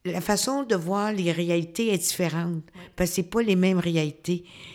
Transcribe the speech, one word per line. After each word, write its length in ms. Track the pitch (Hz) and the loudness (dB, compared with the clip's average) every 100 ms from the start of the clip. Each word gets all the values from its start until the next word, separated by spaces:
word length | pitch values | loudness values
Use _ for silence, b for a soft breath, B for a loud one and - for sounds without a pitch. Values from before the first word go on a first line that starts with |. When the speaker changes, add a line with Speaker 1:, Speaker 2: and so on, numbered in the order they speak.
| 180 | -6
Speaker 1:
la 160 | 175 | -4
façon 400 | 175 202 254 277 | 0 0 0 -2
de 120 | 254 196 | 0 0
voir 360 | 165 202 208 | 0 0 0
les 180 | 208 170 | 0 0
réalités 600 | 156 170 170 165 - 226 | 0 0 0 0 -2 0
est 40 | 190 | 0
différente, 680 | - - 170 160 170 165 - 185 | 0 -2 -2 -2 -2 -4 -8 -18
Speaker 2:
Oui. 60 | 175 - | -12 -4
Speaker 1:
parce 140 | 180 | -2
que 40 | 175 | -2
c'est 120 | 175 | -2
pas 120 | 226 | 0
les 120 | 226 185 | 2 4
mêmes 240 | 185 185 | 4 4
réalités. 640 | 175 165 151 143 - 175 - B B | 2 0 0 -4 -4 -4 -6 B B